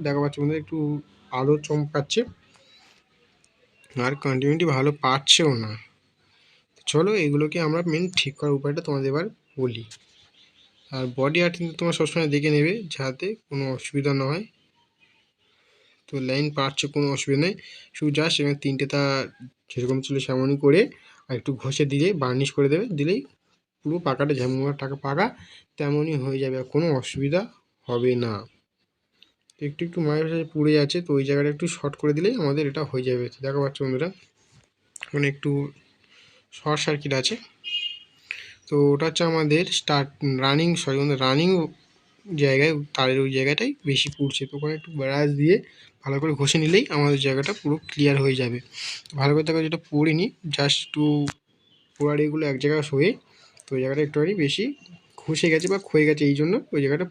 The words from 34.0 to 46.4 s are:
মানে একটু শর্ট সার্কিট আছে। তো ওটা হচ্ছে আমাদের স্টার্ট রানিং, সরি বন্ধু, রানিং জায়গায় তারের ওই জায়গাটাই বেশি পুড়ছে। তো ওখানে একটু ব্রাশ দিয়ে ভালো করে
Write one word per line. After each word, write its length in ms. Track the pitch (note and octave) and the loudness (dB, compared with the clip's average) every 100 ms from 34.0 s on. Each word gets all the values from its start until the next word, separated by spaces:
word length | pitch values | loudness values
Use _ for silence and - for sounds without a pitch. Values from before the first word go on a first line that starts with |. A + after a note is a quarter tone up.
| E3+ - _ _ _ _ _ _ _ - - | -4 -8 _ _ _ _ _ _ _ -20 -6
মানে 160 | C#3+ C#3+ | -2 -2
একটু 180 | C#3+ D3 C#3+ C#3+ - _ _ _ _ - _ _ | -2 -2 -2 -4 -10 _ _ _ _ -20 _ _
শর্ট 260 | - D3+ D3+ | -10 -4 -2
সার্কিট 280 | D#3+ D3 D3 C3+ | -2 -2 -2 -2
আছে। 140 | C3 A#3 - _ - - - - - _ - - - - - | -2 -6 -14 _ -10 -8 -8 -12 -20 _ -16 -16 -16 -18 -2
তো 100 | D3 C#3+ | 2 4
ওটা 140 | C#3+ D#3+ | 4 0
হচ্ছে 160 | D#3+ | 0
আমাদের 400 | E3+ D#3+ D3+ D#3 F#3 - | 0 2 2 2 2 -2
স্টার্ট 300 | - C#3+ C#3 - C#3 C3 | 0 0 0 -4 -2 0
রানিং, 240 | C3+ D3 E3+ E3 | 2 4 4 0
সরি 200 | - C3+ | 0 0
বন্ধু, 160 | C#3+ C3 | 0 2
রানিং 240 | C3 C#3 F3+ F#3 D#3 - _ _ _ _ G3+ | 2 4 4 4 0 -6 _ _ _ _ -8
জায়গায় 460 | D#3 C#3 C3+ D3+ D3+ D3 - | 0 4 4 4 2 -4 0
তারের 220 | C3 C3 | 2 2
ওই 60 | C3+ C3+ | 0 0
জায়গাটাই 340 | C3+ D3 C4+ C#4+ D3 | 0 0 -2 -4 -2
বেশি 180 | C3+ D3 - | -2 -2 -2
পুড়ছে। 260 | C#3 - C3+ | -4 -4 -8
তো 60 | C#3+ | -8
ওখানে 160 | D3+ D#3 | -6 -8
একটু 120 | E3+ D3+ | -8 -6
ব্রাশ 300 | C3+ C#3+ D3 C#3+ | -2 0 0 2
দিয়ে 160 | D3+ A3+ - - - _ | 4 4 0 -20 -20 _
ভালো 120 | C3+ C#3 | -4 -2
করে 120 | D#3+ C#3+ | -2 0